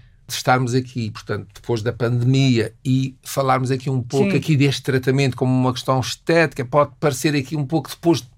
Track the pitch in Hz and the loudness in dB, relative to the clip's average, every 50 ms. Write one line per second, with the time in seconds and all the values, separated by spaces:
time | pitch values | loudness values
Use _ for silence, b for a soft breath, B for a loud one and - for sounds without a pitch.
0 | b b b b b - - - - 143 127 127 131 117 120 131 127 123 - 123 | b b b b b -12 -10 -6 0 2 2 2 2 0 0 -2 -2 -4 -6 -6
1 | 113 107 107 - - - 110 101 101 - - - - - 120 113 104 123 117 - | -6 -6 -8 -10 -10 -8 -8 -8 -8 -12 -18 -16 -6 -4 -4 -2 -2 -4 -4 -2
2 | 120 117 123 120 120 127 135 135 135 135 123 113 101 - - _ - 135 131 131 | -2 -2 0 0 2 2 4 4 4 4 4 2 0 -2 -6 _ -2 0 0 0
3 | 131 127 - _ - - - 147 135 131 131 131 131 123 135 131 131 143 131 131 | 0 -4 -8 _ -14 -8 -4 -2 0 2 2 0 0 -2 -4 -4 -4 -4 -4 -4
4 | 123 123 - - 208 202 190 170 - - 160 127 139 139 131 - - - 131 131 | -4 -2 0 0 2 2 2 0 0 2 2 4 4 2 0 -2 -4 -2 -2 0
5 | 131 139 131 139 139 131 123 - 135 127 127 127 127 127 127 127 - - 131 131 | 0 0 2 2 2 0 0 0 0 0 2 2 2 0 0 -2 -2 -2 -2 0
6 | - - - - - - 165 170 165 151 - - 127 120 143 151 147 147 - - | -2 -4 -6 -8 -2 0 2 2 2 2 -2 -6 -8 0 2 2 2 2 -2 -2
7 | - 151 131 - - 160 147 147 131 - 160 151 143 131 160 160 127 - - - | -2 -2 -2 0 -2 0 0 0 -2 -4 -4 -6 -4 -2 -2 -4 -4 -4 -10 -4
8 | - 170 165 - - - - | 2 2 2 2 0 -10 -16